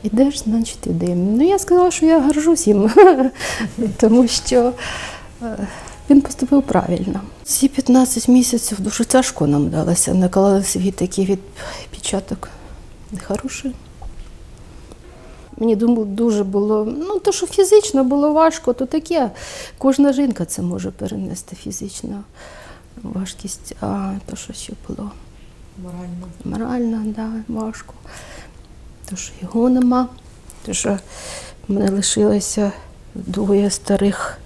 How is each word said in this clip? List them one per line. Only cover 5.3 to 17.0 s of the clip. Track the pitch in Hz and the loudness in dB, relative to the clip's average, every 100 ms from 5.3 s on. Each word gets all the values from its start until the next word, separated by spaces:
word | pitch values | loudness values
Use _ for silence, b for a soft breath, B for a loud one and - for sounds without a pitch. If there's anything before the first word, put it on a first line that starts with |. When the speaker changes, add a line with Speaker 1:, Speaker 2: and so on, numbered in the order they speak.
| - | -14
Speaker 1:
е, | 233 220 202 B B B - | -12 -8 -10 B B B 4
він | 285 | 6
поступив | 277 - 254 285 | 6 -4 2 2
правильно. | - 180 - 170 185 196 202 - | 2 0 0 -2 -2 -6 -10 -14
Ці | - - 269 | -4 0 0
п'ятнадцять | - 254 254 254 240 240 | 0 4 4 4 2 4
місяців | 247 247 233 - 202 | 4 4 0 -2 -4
дуже | 202 - 233 | -6 -4 2
тяжко | 262 254 - 143 | 2 2 -2 2
нам | 143 147 | 2 2
далося, | 160 160 175 - | 0 0 0 2
наклали | 180 180 190 196 196 | 2 2 4 4 2
свій | 190 185 185 | 0 -2 -2
такий | 190 180 - 190 | -2 -4 -2 -2
відпечаток | 190 - - - - - - - 135 - - - B B B B - - | -2 -4 -16 -14 -14 -16 -12 -6 -6 -6 -12 -12 B B B B -20 -14
нехороший. | 196 - 226 262 - 269 247 - - - - - - - - B B B B B B B B B - | -14 -6 -6 -6 -10 -10 -12 -18 -16 -16 -14 -18 -18 -20 -20 B B B B B B B B B -4
Мені | 226 208 | 0 2
дум-, | 233 233 214 196 | 2 2 0 0
дуже | 233 208 | 0 2
було, | 196 202 208 214 214 | 0 0 0 0 -2
ну, | 262 | -6